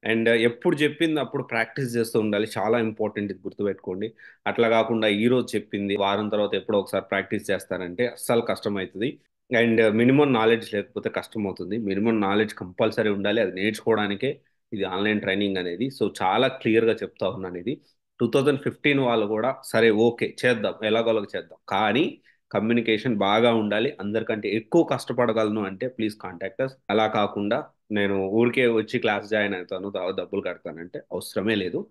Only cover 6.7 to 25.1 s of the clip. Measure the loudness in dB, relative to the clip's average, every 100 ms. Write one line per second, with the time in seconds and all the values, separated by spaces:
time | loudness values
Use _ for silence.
6.7 | 0 0 -4 -2 -4 -2 -6 -4 -4 -4
7.7 | -8 -6 -4 -4 -4 0 0 0 -4 -4
8.7 | -4 -6 -4 -6 -6 _ _ _ 2 2
9.7 | 4 4 4 4 6 4 4 4 2 0
10.7 | -6 -6 -8 -6 -6 -8 -6 -6 -6 -6
11.7 | -6 -2 0 0 2 2 2 0 -4 -12
12.7 | -2 -2 0 0 0 0 0 0 0 -2
13.7 | -2 0 2 0 -2 -4 -6 _ _ _
14.7 | -6 -4 0 0 0 0 0 0 -2 -4
15.7 | -4 -6 -2 -4 0 0 2 2 0 2
16.7 | 4 4 0 -4 _ -4 -4 -8 -8 -8
17.7 | -8 _ _ _ _ 2 2 2 0 -2
18.7 | -2 0 2 2 2 0 0 -2 -4 -2
19.7 | 4 4 6 4 2 -6 -2 0 0 -2
20.7 | -2 0 0 2 0 -2 -10 -10 -20 -6
21.7 | 0 2 2 0 -4 _ _ _ -2 2
22.7 | 0 2 0 0 0 2 4 4 4 2
23.7 | 0 -2 -4 -4 -4 -2 -4 -2 -4 0
24.7 | 2 2 -2 -4